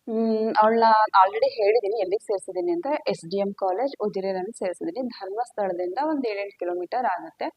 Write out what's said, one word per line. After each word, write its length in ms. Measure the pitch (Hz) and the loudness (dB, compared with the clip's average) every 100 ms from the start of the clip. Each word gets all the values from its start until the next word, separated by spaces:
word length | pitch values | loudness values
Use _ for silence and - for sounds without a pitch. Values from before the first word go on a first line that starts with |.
ಹ್ಮ್, 540 | - 220 226 220 220 220 | -4 -2 0 2 0 4
ಅವ್ಳ್ನ 220 | 214 226 226 220 214 | 4 6 6 6 6
already 440 | 196 190 214 247 | 6 6 4 0
ಹೇಳಿದೀನಿ 500 | - 202 226 202 226 | 2 4 4 2 -2
ಎಲ್ಲಿಗೆ 240 | 185 202 | -2 -4
ಸೇರ್ಸಿದೀನಿ 480 | - 202 - 180 175 | -4 -6 -4 -6 -2
ಅಂತ, 140 | 170 269 294 - | -2 -2 -4 -2
ಎಸ್ 160 | 196 | -6
ಡಿ 160 | 165 196 | -4 -4
ಎಂ 140 | 196 | -2
ಕಾಲೇಜ್ 420 | 202 190 185 277 277 | -2 -2 0 -2 -2
ಉಜಿರೆನಲ್ಲಿ 580 | 208 202 190 190 185 233 | -4 -2 -4 -4 -6 -6
ಸೇರ್ಸಿದೀನಿ. 440 | 196 175 - 175 | -6 -4 -8 -6
ಧರ್ಮಸ್ಥಳದಿಂದ 960 | 262 - 190 202 247 - 196 180 180 185 | -8 -8 -10 -8 -8 -4 -4 -2 -4 -2
ಒಂದ್ 220 | 302 302 240 | -2 -2 -2
ಏಳೆಂಟು 320 | 202 202 _ | -4 -8 _
ಕಿಲೋಮೀಟರ್ 480 | 175 175 180 233 240 | -6 -6 -4 -2 -2
ಆಗುತ್ತೆ. 440 | 180 160 _ 277 | -4 -8 _ -10